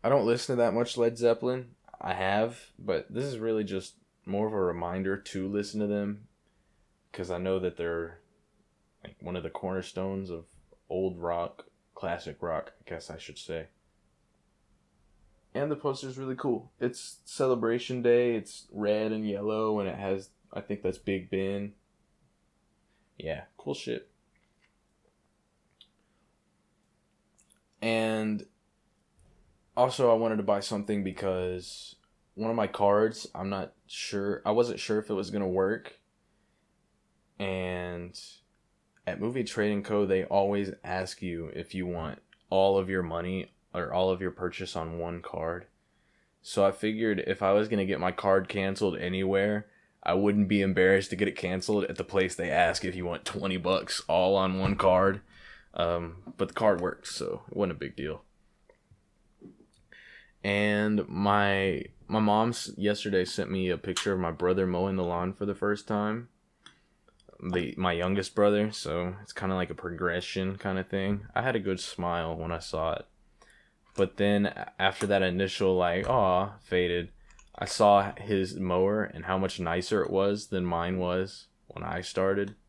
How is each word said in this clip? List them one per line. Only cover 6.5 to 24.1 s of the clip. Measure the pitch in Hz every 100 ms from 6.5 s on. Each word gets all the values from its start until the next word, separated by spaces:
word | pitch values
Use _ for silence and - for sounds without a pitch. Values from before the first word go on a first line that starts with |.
| _ _ _ _ _ _
'cause | - 90
I | 87
know | 92 95
that | 90 -
they're, | 85 85 82 82 _ _ _ _ _ _ _ _
like, | - -
one | 85 90
of |
the | 82
cornerstones | - 95 95 92 - 95 98 95
of | 85 82 - _ _ _
old | 92 95 87
rock, | 85 85 85 - - _ _ -
classic | 85 85 - 71
rock, | 85 78 - _
I | -
guess | 85 -
I | 82
should | - 73
say. | - 82 80 _ _ _ _ _ _ _ _ _ _ _ _ _ _ _ _ _ _
And | - 147
the | 147
poster's | 147 135 135 127
really | 135 127
cool. | - 113 - _
It's | 123 123 - -
Celebration | - - 135 123 113 120 - 127
Day, | 120 120 123 113
it's | - - -
red | 104 104 107 110
and | 110 107
yellow, | 101 104 107 110 107
and | 95
it | 87
has, | 98 98 95 _ _
I | -
think | - 104
that's | 92 92
Big | - 95 90
Ben. | 98 98 101 101 - _ _ _ _ _ _ _ _ _ _ _ _ _ _
Yeah, | 82 76 - -
cool | -
shit. | 71 - - -